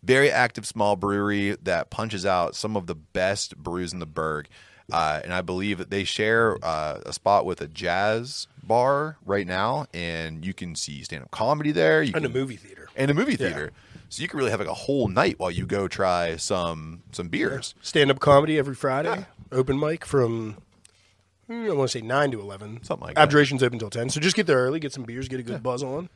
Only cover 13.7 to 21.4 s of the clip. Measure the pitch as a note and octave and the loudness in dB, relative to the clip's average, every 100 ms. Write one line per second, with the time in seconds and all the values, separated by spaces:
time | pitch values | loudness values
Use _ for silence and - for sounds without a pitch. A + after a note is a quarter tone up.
13.7 | - - - - - E3+ D3 B2+ G#2 F2+ | -12 -20 -20 -16 -10 -6 -2 0 0 -4
14.7 | E2 - C#3 G#2+ F#2 G2 D2+ F#2 F2 F2+ | -6 -2 0 2 2 2 0 -4 -4 -2
15.7 | G2 F#2+ - F#2+ F2 E2+ E2 - F#2 E2+ | -2 -2 0 2 2 0 -4 -2 0 0
16.7 | D#2+ D#2 E2 - - F2 - - C3+ - | -4 -10 -16 -16 -10 -6 -2 -2 -4 -8
17.7 | - - D#3+ C#3 C3+ - C#3 D#3 D#3 C#3 | -12 -2 4 4 4 8 8 8 2 0
18.7 | C3 C#3 C3 E3 G3+ G3 - - B2+ C3 | -2 -2 0 -2 -4 -8 -18 -4 -2 0
19.7 | C3+ D3+ E3 - C#3 A#2+ A2+ A2 G#2 _ | 0 0 -4 0 2 2 0 -6 -12 _
20.7 | _ _ _ _ _ _ _ | _ _ _ _ _ _ _